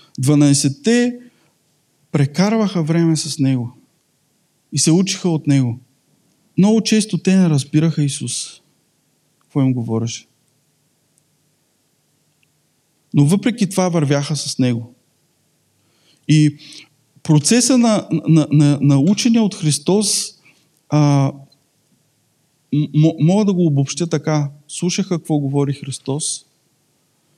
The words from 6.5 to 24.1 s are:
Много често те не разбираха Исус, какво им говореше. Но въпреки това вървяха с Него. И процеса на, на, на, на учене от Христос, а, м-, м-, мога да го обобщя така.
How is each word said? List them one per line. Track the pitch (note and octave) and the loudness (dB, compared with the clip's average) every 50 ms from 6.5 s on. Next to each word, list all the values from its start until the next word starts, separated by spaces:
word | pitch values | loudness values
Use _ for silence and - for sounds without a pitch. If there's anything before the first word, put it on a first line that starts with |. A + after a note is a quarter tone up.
| _ - | _ 0
Много | F#3 G#3+ A3+ A3 | 2 2 2 2
често | A3 - A3 A3 G#3 - F#3 E3 | 0 0 0 0 0 -2 -6 -4
те | - F#3+ F#3+ | 0 2 2
не | F#3+ F3+ E3 | 4 4 2
разбираха | D3+ C#3 C3 - - D#3 D#3+ E3 D3+ D#3+ D3 | 2 0 -2 -2 0 0 0 0 0 -2 -2
Исус, | C#3 C#3 - C3+ A#2 - - - - - - _ _ _ _ _ _ _ _ _ _ _ _ _ _ _ _ | -2 -4 -6 -8 -8 -8 -10 -10 -12 -16 -20 _ _ _ _ _ _ _ _ _ _ _ _ _ _ _ _
какво | _ _ - D3 | _ _ -2 -2
им | C3+ C3 B2 | 0 0 0
говореше. | B2+ A2+ A#2 A2+ A2+ A2+ A2+ - - - _ _ _ _ _ _ _ _ _ _ _ _ _ _ _ _ _ _ _ _ _ _ _ _ _ _ _ _ _ _ _ _ _ _ _ _ _ _ _ _ _ _ _ _ _ _ _ _ _ _ _ _ _ _ _ _ _ - | -2 -4 -4 -4 -4 -4 -6 -8 -12 -16 _ _ _ _ _ _ _ _ _ _ _ _ _ _ _ _ _ _ _ _ _ _ _ _ _ _ _ _ _ _ _ _ _ _ _ _ _ _ _ _ _ _ _ _ _ _ _ _ _ _ _ _ _ _ _ _ _ 0
Но | - C#3+ | 2 2
въпреки | D3 F#3+ G3+ - B3 A3+ - G3 D#3+ | 2 2 0 0 -4 -2 -2 -4 -2
това | - F#3+ F#3 F3+ | -2 -2 -2 0
вървяха | E3+ E3+ D3 C3+ C#3+ C#3+ C#3+ - D#3 | 0 -2 0 0 0 -2 -2 -4 -6
с | C#3 - - - - | -6 -6 -8 -4 -2
Него. | B2+ B2 A#2+ A#2 A#2 - - _ _ _ _ _ _ _ _ _ _ _ _ _ _ _ _ _ _ _ _ _ _ _ _ _ _ - | -2 -2 -2 -4 -8 -12 -20 _ _ _ _ _ _ _ _ _ _ _ _ _ _ _ _ _ _ _ _ _ _ _ _ _ _ 2
И | D3+ D#3 D3+ D3 D3 - - - - - - _ _ _ _ _ _ _ | 2 4 4 2 0 -4 -12 -20 -20 -20 -20 _ _ _ _ _ _ _
процеса | - - D3+ D3+ C3+ - A3+ B3 A#3+ - C4 A#3+ | -2 0 2 2 2 2 2 2 2 2 2 4
на, | A#3 A3+ G#3+ - - - - D#3+ - - | 4 2 2 0 -2 -4 -6 -4 2 2
на, | D#3+ D#3 D3 - | 4 4 4 4
на, | C#3 D3+ D3 C#3+ D3 C#3 | 2 4 4 4 2 2
на | - C#3+ C#3 C3+ | 2 2 4 4
учене | C#3 F#3 G#3+ - - A#3+ A3+ A#3 | 4 2 0 2 2 2 2 2
от | G#3+ F#3+ - | 2 0 -2
Христос, | - D#3+ D3+ C#3+ - - - F#3 G#3+ G#3 G3 - - - - - _ _ _ _ _ _ _ _ _ _ _ | -2 -2 -2 -2 -2 0 0 0 0 0 -2 -4 -4 -6 -8 -14 _ _ _ _ _ _ _ _ _ _ _
а, | D3 D3+ D3 D3 C#3+ C#3 C3+ C#3 C#3 C#3 - _ _ _ _ _ _ _ _ _ _ _ _ _ _ _ _ _ _ _ _ _ _ _ _ _ | 0 2 2 4 2 2 0 0 -4 -8 -16 _ _ _ _ _ _ _ _ _ _ _ _ _ _ _ _ _ _ _ _ _ _ _ _ _
м-, | C3+ D3 D3+ - - | -4 -4 -4 0 2
м-, | D3+ D#3 D#3+ D#3+ - | 2 2 2 2 2
мога | D3 E3+ F#3+ G#3+ G#3+ | 2 2 2 2 2
да | G3+ F#3+ | 0 0
го | F3 F3+ | 0 0
обобщя | D#3 C#3 C#3 C#3 - - - F3 | 2 2 0 -2 -2 -4 -6 -4
така. | E3 | -4